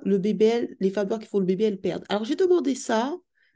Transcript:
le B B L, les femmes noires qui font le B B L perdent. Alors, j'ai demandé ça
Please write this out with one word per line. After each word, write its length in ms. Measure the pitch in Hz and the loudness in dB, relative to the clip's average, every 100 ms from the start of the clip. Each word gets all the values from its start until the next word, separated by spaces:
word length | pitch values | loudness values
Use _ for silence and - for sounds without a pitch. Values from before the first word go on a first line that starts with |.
le 140 | 196 196 | 0 0
B 140 | 202 | 0
B 100 | 214 | 2
L, 340 | 220 233 - - | 4 2 -2 -2
les 120 | 190 | -2
femmes 180 | 196 190 | 0 -2
noires 100 | 226 | -4
qui 80 | 220 | -4
font 140 | 202 | -2
le 60 | 185 | 0
B 120 | 190 | 2
B 40 | |
L 180 | 220 196 | 0 -2
perdent. 240 | 185 175 - | -4 -6 -4
Alors, 160 | 202 | -4
j'ai 120 | 220 320 | -2 0
demandé 400 | 370 349 269 254 | 2 4 2 -2
ça 400 | - 220 262 359 _ _ _ | -2 0 0 -4 _ _ _